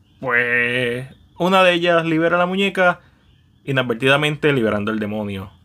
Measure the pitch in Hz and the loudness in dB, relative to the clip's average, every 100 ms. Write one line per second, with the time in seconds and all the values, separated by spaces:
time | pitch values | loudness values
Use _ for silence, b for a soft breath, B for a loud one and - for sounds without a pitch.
0 | _ - 131 120 120 120 120 123 123 123 | _ -12 -2 0 0 0 0 -2 -4 -4
1 | 131 - _ - 175 190 185 175 175 170 | -10 -18 _ -4 0 4 4 2 2 0
2 | 165 160 170 175 180 190 196 185 180 175 | 2 0 0 0 0 0 -2 2 0 0
3 | b b b b b _ - 135 123 113 | b b b b b _ -4 -2 0 0
4 | 131 143 151 147 151 139 110 104 104 110 | 2 2 2 0 0 2 0 0 -2 -4
5 | 104 107 101 98 101 - | -4 -6 -6 -8 -12 -16